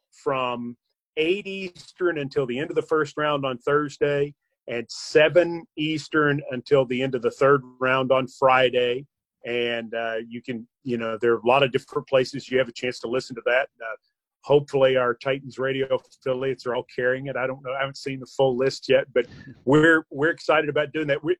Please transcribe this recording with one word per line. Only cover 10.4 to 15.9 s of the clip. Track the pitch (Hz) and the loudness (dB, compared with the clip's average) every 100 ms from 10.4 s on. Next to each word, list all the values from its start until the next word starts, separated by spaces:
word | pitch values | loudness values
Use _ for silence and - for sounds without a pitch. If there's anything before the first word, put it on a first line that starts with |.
| - 117 117 _ | -10 -10 -12 _
you | 135 120 | -6 -4
know, | 113 110 | -4 0
there | 120 | 2
are | 117 | 2
a | 113 | 4
lot | 135 | 4
of | 139 | 2
different | 131 - 151 143 | 0 -4 -8 0
places | 135 127 135 - | 0 0 -6 -2
you | 127 | -2
have | 120 | -2
a | |
chance | - 127 120 | -4 -8 -6
to | 113 | -6
listen | 127 - 113 | -6 -6 -6
to | 120 | 0
that. | 123 143 _ | 0 -2 _
Uh, | 113 110 _ _ _ _ | -12 -12 _ _ _ _
hopefully | - 143 143 139 131 131 | 2 2 2 2 2 4
our | 123 120 | 0 -2
Titans | 139 135 135 113 | -4 -6 -6 -6
radio | 131 135 131 | -4 -2 -2